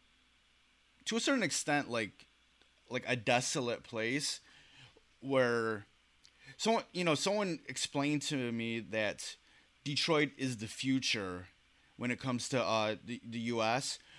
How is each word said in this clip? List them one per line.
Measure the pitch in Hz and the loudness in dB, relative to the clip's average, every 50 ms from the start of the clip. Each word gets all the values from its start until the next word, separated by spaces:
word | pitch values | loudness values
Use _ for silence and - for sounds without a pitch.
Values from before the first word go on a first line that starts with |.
| _ _ _ _ _ _ _ _ _ _ _ _ _ _ _ _ _ _ _ _ - | _ _ _ _ _ _ _ _ _ _ _ _ _ _ _ _ _ _ _ _ -6
to | - 220 | -4 -2
a | 233 | 0
certain | - 320 277 254 196 | 2 2 2 2 2
extent, | 147 - - - 156 147 147 127 - | 0 0 -2 0 2 0 0 0 0
like, | 120 117 110 90 - - - _ _ _ _ _ _ _ _ _ _ _ _ | -2 -2 -2 -2 -6 -14 -20 _ _ _ _ _ _ _ _ _ _ _ _
like, | _ 117 127 123 | _ -6 -4 -2
a | - 123 | 0 -2
desolate | 123 104 135 123 123 127 - - 156 123 120 113 - | 0 4 4 4 4 4 2 -2 0 0 0 -2 -4
place | - - 120 113 110 117 131 151 - - - - - - - - - - - - - - - - _ _ _ _ | -8 -8 -4 -2 -2 0 0 -2 -2 -4 -6 -8 -12 -20 -20 -20 -20 -20 -20 -20 -20 -20 -20 -20 _ _ _ _
where | - 135 135 131 127 120 120 117 113 113 110 101 104 - _ _ _ _ _ _ _ - _ _ - - - | -4 0 2 4 4 4 2 2 2 0 -2 -4 -6 -14 _ _ _ _ _ _ _ -20 _ _ -20 -20 -10
someone, | - - 214 226 208 - - - | -2 0 2 2 2 0 -4 -4
you | 175 180 | 0 2
know, | 170 151 | 2 2
someone | 135 - 196 202 214 208 185 165 135 - | 4 2 2 2 2 2 0 -2 -4 -8
explained | - 131 - - - - 143 139 147 147 143 | -10 -6 -4 -4 -2 0 0 2 2 2 2
to | - - 151 135 123 120 | 0 0 -2 -2 0 0
me | 117 117 113 113 113 117 | -2 -2 -2 -2 -2 -4
that | 107 92 107 110 107 101 - - - - - - _ _ _ - _ _ _ _ _ | -4 -2 0 0 2 0 0 -4 -8 -12 -12 -14 _ _ _ -20 _ _ _ _ _
Detroit | 139 143 131 - 170 160 147 147 135 - | -4 -2 0 2 4 4 4 4 2 0
is | - 135 131 127 | -4 -4 -4 -2
the | 104 110 | -4 -6
future | - - - - 135 131 131 - - - 113 98 92 90 90 92 - - _ _ _ _ _ _ _ _ | -8 -8 -4 0 2 2 2 2 0 -2 -2 -2 -4 -6 -8 -10 -14 -18 _ _ _ _ _ _ _ _
when | - 123 123 | -6 -4 -4
it | 120 - | -4 -2
comes | - 131 123 117 - - | -2 -2 -2 -2 -2 0
to, | 139 127 101 | 0 0 2
uh, | 90 110 110 107 110 110 - - | 2 2 2 2 2 0 -4 -6
the, | 98 120 - - | -10 -10 -10 -10
the | 117 113 117 | -8 -8 -4
U | 113 120 120 113 110 | -2 -2 0 2 2
S, | 110 117 135 - - - - - - - | 2 2 2 0 -2 -6 -8 -12 -20 -20